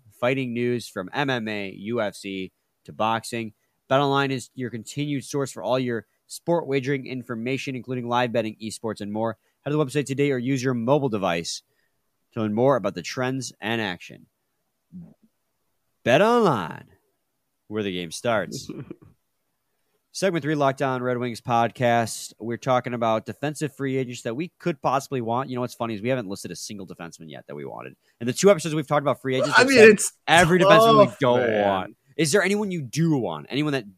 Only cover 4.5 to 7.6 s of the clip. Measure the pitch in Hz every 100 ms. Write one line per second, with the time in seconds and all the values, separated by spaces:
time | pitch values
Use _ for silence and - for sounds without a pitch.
4.5 | 131 120 113 107 143 147 139 - 143 131
5.5 | 113 95 131 123 117 - _ _ - -
6.5 | 170 139 135 127 139 123 127 117 113 123
7.5 | 131